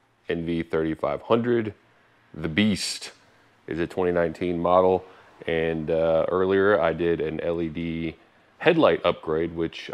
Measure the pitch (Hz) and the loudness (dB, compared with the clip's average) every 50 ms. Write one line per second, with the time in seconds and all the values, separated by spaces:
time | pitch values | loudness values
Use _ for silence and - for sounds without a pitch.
0 | _ _ _ _ _ - 87 85 82 85 85 82 80 - - 80 80 80 78 - | _ _ _ _ _ -6 -6 -4 -4 -2 -4 -4 -4 -2 -2 -2 0 -2 -2 -2
1 | - 73 71 67 - - 117 120 117 123 120 120 110 104 98 _ _ _ _ _ | -4 -4 -4 -4 -2 0 0 0 2 0 0 0 -2 -4 -8 _ _ _ _ _
2 | _ _ _ _ _ _ - - 80 82 78 90 107 110 95 80 - - - - | _ _ _ _ _ _ -12 -8 -6 -4 0 2 2 2 2 0 -2 -6 -8 -10
3 | - - - _ _ _ _ _ _ _ _ _ _ - - 80 85 80 - - | -12 -16 -18 _ _ _ _ _ _ _ _ _ _ -8 -4 -4 -4 -4 -2 0
4 | 92 90 87 87 85 82 80 - 92 87 87 85 85 87 90 92 92 92 92 90 | 0 2 2 2 0 0 -2 -4 -4 -2 -2 0 2 4 6 6 6 6 4 2
5 | - - - - - - - - - - 82 80 80 82 80 80 78 78 82 80 | 0 -6 -20 -20 -20 -20 -20 -12 -6 -4 -2 0 0 0 -2 -2 -2 -2 0 2
6 | 82 82 80 80 - - 87 92 92 92 98 98 98 101 104 85 82 82 80 80 | 2 2 2 2 2 0 0 0 2 2 2 4 4 4 4 4 2 2 0 0
7 | 85 85 85 78 76 78 78 78 - 85 85 85 85 80 76 85 85 82 82 82 | 0 0 0 0 -2 -4 -4 -4 -4 -4 -2 -2 -4 -4 -4 -6 -6 -6 -4 -6
8 | 82 80 80 - _ _ _ _ _ _ _ - - 156 175 165 131 95 82 - | -6 -8 -8 -12 _ _ _ _ _ _ _ -2 2 2 4 6 6 4 4 4
9 | - 87 85 - - 82 78 78 85 85 82 82 82 82 - - - - | 2 0 -2 -2 -2 -4 -2 -2 -2 -2 -4 -4 -6 -6 -6 -10 -14 -8